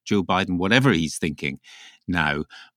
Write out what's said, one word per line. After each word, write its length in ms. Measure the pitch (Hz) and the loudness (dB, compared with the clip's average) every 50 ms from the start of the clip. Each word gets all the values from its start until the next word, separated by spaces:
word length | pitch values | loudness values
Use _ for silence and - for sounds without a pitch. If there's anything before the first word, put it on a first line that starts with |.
| _ | _
Joe 180 | - 104 101 | -2 0 0
Biden, 360 | 90 - 95 92 95 98 90 87 | 0 0 0 0 0 0 -2 -2
whatever 340 | 92 98 113 131 131 139 | 2 2 2 4 4 4
he's 240 | 98 82 82 73 - | 2 2 0 -2 -4
thinking 440 | - - 80 69 - - 69 67 - _ - - - - - - _ _ | -4 -4 -6 -6 -6 -8 -8 -8 -8 _ -20 -20 -20 -20 -20 -20 _ _
now, 380 | - 87 85 78 76 73 73 78 - - - - _ _ | -4 -2 0 0 0 -2 -4 -6 -8 -12 -20 -20 _ _